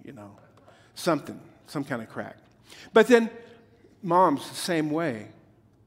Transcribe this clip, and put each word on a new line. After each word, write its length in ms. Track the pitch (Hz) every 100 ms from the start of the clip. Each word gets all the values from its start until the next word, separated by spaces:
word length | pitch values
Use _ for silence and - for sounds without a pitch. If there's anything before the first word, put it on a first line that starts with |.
you 100 | -
know, 180 | 104 104 104 - _ - - _ -
something, 440 | 175 147 - - - - -
some 160 | 151
kind 180 | 139 120
of 80 | 110
crack. 280 | 117 107 - _ _ - - -
But 140 | 220 214
then 220 | 233 226 - - - - _ - _
moms, 460 | 175 175 175 135 -
the 60 | -
same 340 | - 165 156
way. 380 | 156 165 110 98 - _ _ _ _